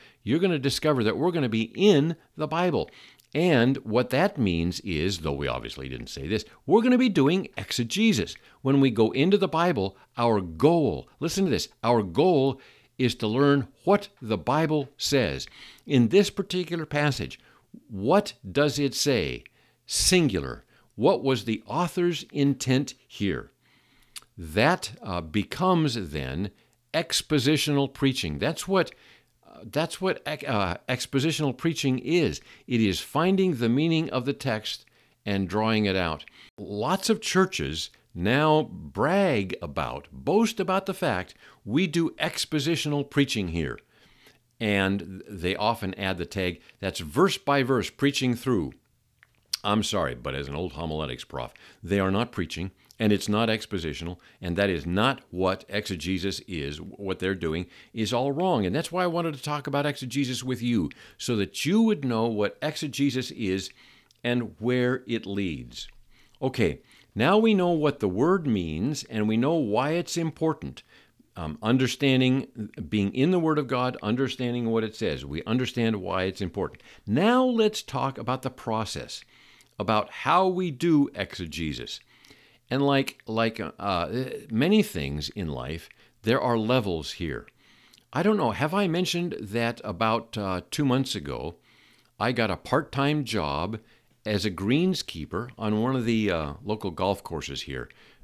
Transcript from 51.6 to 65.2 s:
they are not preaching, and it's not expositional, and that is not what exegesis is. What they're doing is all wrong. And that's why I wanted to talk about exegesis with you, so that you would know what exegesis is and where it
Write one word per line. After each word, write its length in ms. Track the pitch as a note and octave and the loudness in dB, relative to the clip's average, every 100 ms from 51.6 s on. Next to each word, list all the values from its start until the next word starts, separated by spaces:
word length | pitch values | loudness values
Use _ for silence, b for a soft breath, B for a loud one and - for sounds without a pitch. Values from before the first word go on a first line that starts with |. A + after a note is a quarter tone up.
| B B | B B
they 160 | E2+ G2+ | -2 2
are 120 | F#2+ | 2
not 200 | G2 A#2+ | 0 -2
preaching, 400 | - E2 - F2+ - b _ | -4 -6 -6 -10 -12 b _
and 140 | A2 | 2
it's 160 | G2+ - | 2 2
not 220 | G#2 A2+ | 0 0
expositional, 680 | A2 - F#2+ D#2+ C#2 E2+ F2 b b | -2 -4 -4 -4 -6 -8 -10 b b
and 160 | F2+ F2 | -4 0
that 140 | G2+ | 2
is 160 | E2+ D#2 | 0 -2
not 360 | F#2 A#2+ B2+ _ | 0 0 -2 _
what 360 | F#2 F#2 F#2+ - | -2 0 0 -4
exegesis 720 | G2+ G#2+ F2 E2 F#2+ G2 F2+ - | -6 -6 -6 -4 -2 -4 -6 -8
is. 320 | F2 C#2 D2+ | -8 -6 -8
What 400 | E2+ - G2 F#2 | -14 -10 -8 -4
they're 160 | F#2+ G2 | -2 -2
doing 300 | E2+ E2 F2+ B B | -2 -4 -6 B B
is 220 | A2+ G#2+ | -6 -2
all 180 | A#2+ C#3 | 0 0
wrong. 340 | C#3+ F#3 D#3 F#2 | 0 2 2 2
And 80 | |
that's 200 | B2 D#3+ | -2 -4
why 100 | F3 | -2
I 40 | F3+ | -2
wanted 260 | E3 E3 | 0 -4
to 80 | C#3 | -6
talk 260 | - D3 C#3+ | -6 -6 -4
about 180 | C#3 D3 | -2 -2
exegesis 560 | C#3+ C3 B2+ B2+ B2 | -4 -6 -4 -2 -4
with 200 | B2+ B2+ | -4 -4
you, 280 | A#2+ A#2 D#2+ B B B | 0 0 0 B B B
so 180 | - A2+ | -2 -2
that 300 | G2 - D3 | -2 -4 0
you 160 | G#3 | 4
would 240 | A3+ F#3 C3+ | 4 2 0
know 220 | A2+ A#2 | 0 0
what 300 | G#2+ G2+ - | 2 -2 -2
exegesis 720 | D3+ - D3+ B2+ C#3+ B2 B2 | -6 -4 -8 0 0 0 -6
is 400 | - G2+ F#2+ F#2+ b b b b _ | -4 -2 -2 -4 b b b b _
and 320 | A#2+ B2 A#2 - | -2 -2 -2 -4
where 440 | A2+ B2+ B2 B2+ - | 0 2 2 -2 -4
it 200 | A2+ | -6